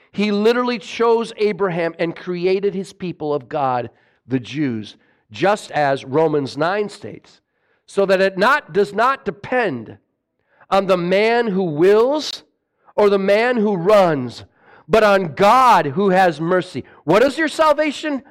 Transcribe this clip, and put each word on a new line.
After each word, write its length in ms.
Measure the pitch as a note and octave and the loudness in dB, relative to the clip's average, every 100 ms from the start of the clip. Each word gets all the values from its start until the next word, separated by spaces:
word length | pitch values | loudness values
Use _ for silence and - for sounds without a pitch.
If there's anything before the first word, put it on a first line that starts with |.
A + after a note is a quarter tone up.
| _ | _
He 180 | - G#3 | -4 -2
literally 480 | G3+ G#3+ A#3+ B3 A#3+ | 0 2 2 0 -4
chose 540 | - - A#3 A3+ G#3+ - | -6 -2 0 0 -2 -2
Abraham 600 | G#3 F3+ G3 E3+ E3 E3 | -2 -2 -4 -2 -4 -4
and 160 | E3+ E3 | -6 -6
created 580 | F3+ F3+ F3+ G3 G3 | -8 -4 -2 0 -2
his 200 | F#3 F#3+ | -6 -10
people 400 | - F3+ - D3+ | -10 -10 -8 -6
of 160 | D3 A#2 | -6 -6
God, 400 | D#3 C3 B2 A#2 _ _ _ - | -4 -2 -2 -6 _ _ _ -6
the 120 | B2+ | -6
Jews, 580 | G#2+ C#3 C#3 A2+ G#2 - _ _ _ | -6 -6 -4 -4 -10 -18 _ _ _
just 400 | G#2+ F3+ G#3 - | -4 -2 -2 -4
as 320 | D3+ C#3 C3+ | -4 -2 -2
Romans 540 | A#2+ D3 D#3+ D3+ B2+ B2 | -4 0 0 0 -4 -4
nine 320 | E3 G#3 G#3 | -4 -4 -6
states, 520 | - G#2+ F#2 _ _ _ _ _ _ _ | -10 -18 -20 _ _ _ _ _ _ _
so 200 | G3 F#3+ | -2 2
that 160 | F#3+ | 2
it 160 | F#3+ F#3 | 0 0
not, 360 | A3 D4 - | 0 0 -2
does 200 | F3 G3+ | -2 -2
not 320 | G3 B3 C4+ G3 | 0 -2 -2 -8
depend 720 | D#3+ - B3+ G#3 B2 G#2+ G#2+ _ _ _ _ _ _ - | -12 -4 -2 -2 -4 -10 -20 _ _ _ _ _ _ -2
on 180 | G3 F#3+ | 0 2
the 100 | F#3 | 0
man 500 | F3 F#3+ A3 A#3+ A#3 | 2 2 2 0 0
who 160 | F#3 | -2
wills 800 | F3+ D3 F#3+ G#3+ B3 D4+ - - _ _ _ _ _ - | -2 2 4 4 2 0 -6 -12 _ _ _ _ _ 0
or 140 | G#3 | 2
the 100 | G3+ | 2
man 380 | G3 G#3 A#3+ B3 | 2 2 2 0
who 180 | G#3 F#3 | 0 0
runs, 680 | F3 G#3 F3+ C#3+ B2 - G2+ _ _ - - | 4 4 4 0 -6 -12 -20 _ _ -20 -2
but 160 | A3 | 2
on 300 | G#3+ G3 E3+ | 4 2 0
God 520 | C3+ G3+ B3+ B3 F#3+ D3 | 2 4 6 6 4 2
who 240 | C#3+ G3+ | 0 2
has 320 | F#3 F#3 D3 | 4 2 0
mercy. 420 | E3 F#3 E3+ B2+ - - | 0 0 -2 -8 -12 -6
What 180 | D3 G3 | 2 4
does 160 | C#4 D4+ | 2 0
your 100 | D#4 | -2
salvation 760 | - D#4 C#4+ D#4 - D#4 C4+ - | 2 2 2 0 -4 -6 -6 -10